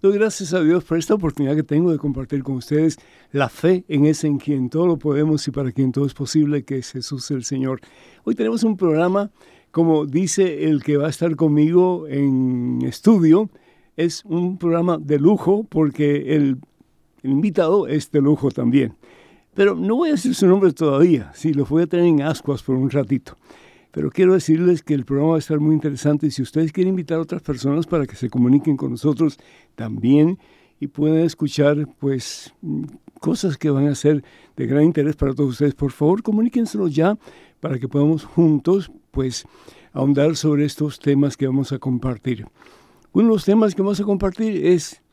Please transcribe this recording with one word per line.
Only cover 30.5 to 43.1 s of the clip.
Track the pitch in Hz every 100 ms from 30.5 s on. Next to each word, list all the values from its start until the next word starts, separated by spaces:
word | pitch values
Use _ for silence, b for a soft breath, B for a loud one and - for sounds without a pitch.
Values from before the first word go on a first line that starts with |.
| b b b
y | 139
puedan | - 151 160
escuchar, | 165 - 147 - 143 147 147 _
pues, | 139 131 - - - _
mm, | 165 151 151 - - _
cosas | - 240 190 143
que | 156
van | 139 143
a |
ser | 139 147 151 - b b
de | - 127
gran | 139
interés | 156 156 147 147
para | 139
todos | 135 143
ustedes, | 120 147
por | 135 139
favor, | - 147 196
comuníquenselo | 233 208 233 247 226 208 185
ya | 147 170 208 B B B B
para | - 131
que | 127
podamos | 143 147 160 -
juntos, | - 165 151 165 190 185 - _
pues, | - 131 120 - B B B B
ahondar | - 135 139 147 156
sobre | 156 147 147
estos | - 151 -
temas | - 139 143
que | - 139
vamos | 131 131
a | 135
compartir. | - 123 131 117 - 113 110 _ b b b b b